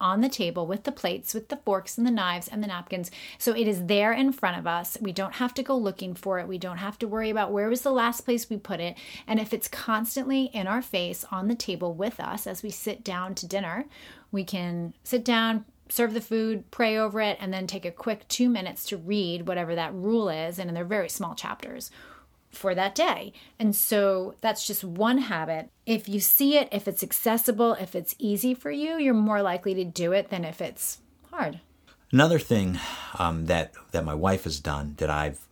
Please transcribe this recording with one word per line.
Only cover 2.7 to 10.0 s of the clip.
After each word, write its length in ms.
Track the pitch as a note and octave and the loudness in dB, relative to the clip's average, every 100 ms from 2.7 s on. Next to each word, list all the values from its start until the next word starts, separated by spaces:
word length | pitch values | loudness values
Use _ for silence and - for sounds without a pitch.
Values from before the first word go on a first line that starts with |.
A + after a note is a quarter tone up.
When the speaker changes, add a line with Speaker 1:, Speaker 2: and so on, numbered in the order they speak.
| F3 F3+ F3+ F3 - - - | -6 -6 -6 -6 -10 -16 -2
Speaker 1:
So 140 | B3 A3+ | 0 2
it 120 | G#3+ | 2
is 180 | F#3 F3 | 0 2
there 260 | G3+ G#3 | 4 6
in 180 | A#3 C4+ | 6 4
front 260 | C4 F#3+ F3 | 4 0 0
of 80 | E3+ | -2
us. 320 | E3+ F3+ - | -2 -2 -4
We 120 | G#3 | -4
don't 240 | F3 F#3+ - | -2 -4 -2
have 180 | B3 | -2
to 80 | C4+ | -2
go 140 | C4 C4 | 0 2
looking 380 | G3+ F#3+ F#3 E3+ | 0 -2 -8 -6
for 240 | G3 F3+ | -2 -2
it. 80 | F3 | -2
We 100 | F#3 | -6
don't 200 | F#3 F3 | -6 -6
have 180 | G3 G#3 | -8 -6
to 100 | A3 | -4
worry 220 | A3 A3 | -2 0
about 220 | G#3+ G3+ | 0 2
where 180 | G3+ G#3+ | 2 2
was 140 | B3 | 2
the 80 | C#4+ | 2
last 300 | B3+ A#3 A#3 | 4 2 0
place 280 | - A#3+ - | 0 0 0
we 80 | G#3 | -6
put 220 | - E3+ | -4 -4
it. 180 | F3 - - - - | -4 -8 -14 -16 -2
And 120 | A3 | 0
if 140 | G#3+ | 0
it's 140 | A3 - | -2 -4
constantly 800 | - - A3 | -6 -2 0